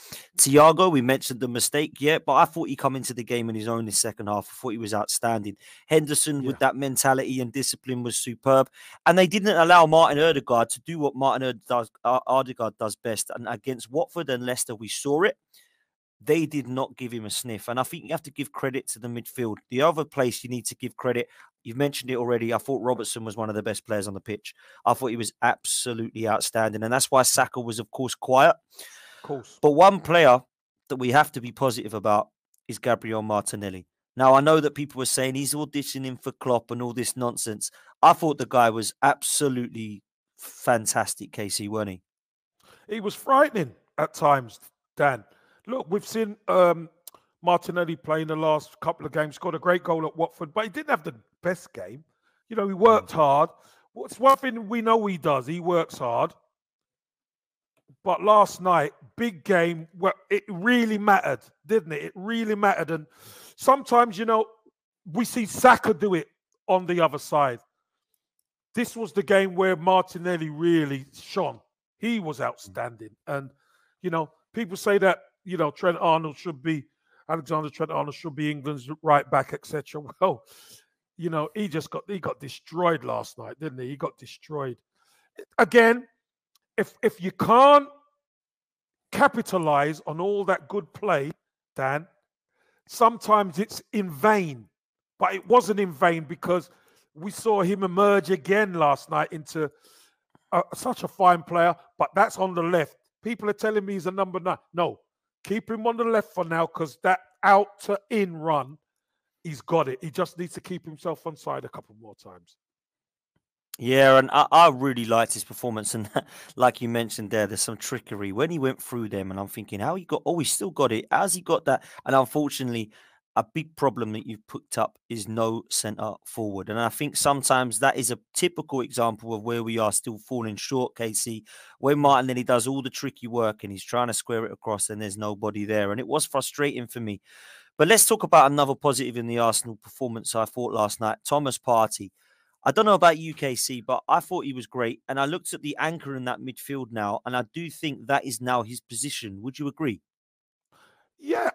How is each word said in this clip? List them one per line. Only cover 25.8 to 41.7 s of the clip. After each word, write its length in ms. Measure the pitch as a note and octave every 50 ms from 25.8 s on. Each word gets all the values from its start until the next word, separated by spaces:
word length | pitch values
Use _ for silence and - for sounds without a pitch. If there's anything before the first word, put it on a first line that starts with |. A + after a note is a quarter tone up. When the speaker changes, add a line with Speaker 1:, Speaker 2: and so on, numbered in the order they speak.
| - B2 A#2+ A2+ A2+ - - A2 A2 G#2+
Speaker 1:
outstanding. 560 | G#2 - - - - A2+ A2+ A2 G#2 G#2+ A2
And 80 | A2+ B2
that's 180 | C3+ - -
why 120 | - C3 B2+
Saka 360 | - - - B2+ A#2 - B2+
was, 200 | A#2+ A#2 A2 A2+
of 100 | A2+ -
course, 240 | - - C3 A#2+ -
quiet. 400 | - - - B2+ C3 D3 E3+ - - _ _ _ - - - - - - - -
Speaker 2:
Of 60 | - -
course. 340 | - D3 C3 A2 - - _
Speaker 1:
But 120 | - D3+ D3
one 260 | D3 F3+ G3 G3+ F#3
player 420 | - C#3+ E3 E3+ D#3+ C3+ B2 B2+ - _ _ _ _ _ _ _ _ -
that 60 | C3
we 140 | B2+ B2+ B2
have 220 | A#2+ D3 D3+ - -
to 80 | C3
be 100 | A2+ B2
positive 420 | - - C#3 C3 A2 A2 - G#2 G#2
about 360 | G#2+ F#2 G#2+ G#2 G#2 - - _ _ _ _ _ _ _ -
is 100 | A#2 -
Gabriel 440 | - B2+ A#2 - - A2+ A2 A2 G#2+
Martinelli. 680 | G#2+ G#2+ G#2 G2 - - G#2 G2+ G2 F#2 F#2 F2+ _ _ _ _ _ _
Now, 180 | B2 C3 C3 C3
I 60 | C3+
know 200 | C#3+ D3+ D#3 D#3+
that 160 | D3 D3 C#3
people 240 | C#3+ D3 C#3+ - B2+
were 60 | C3
saying 280 | - - - C3 C3 C3
he's 200 | C3+ C#3+ B2 D3+
auditioning 680 | D3 D3+ D3 D3+ C#3+ C#3 - - C3+ C3 C3 B2+ - -
for 80 | C3+
Klopp 400 | - - - C3 B2 A#2 - -
and 100 | A#2+ A#2+ B2
all 100 | A#2+ A#2+
this 240 | B2 A#2 - -
nonsense. 560 | C3 B2 A#2+ A#2 - - A#2 G#2+ G#2+ - - - _ _ _ _ _
I 120 | - D#3+ E3+
thought 260 | - - D#3+ C#3+ -
the 80 | C3
guy 240 | A2 - B2+ A#2+ A#2
was 240 | A2 A2+ G#2+ - - _ -
absolutely 1000 | C#3 C#3 - - - - - D3+ C#3+ B2+ B2 A#2+ A#2 - A2+ A2 G#2+ G#2 G2 _ _ _ _ _ _ _
fantastic, 960 | - - - - - - - B2 A#2 A2 - - A#2+ A2 - - - A2 - -
K 160 | - G#2+ G2
C, 180 | - - G#2
weren't 240 | G2+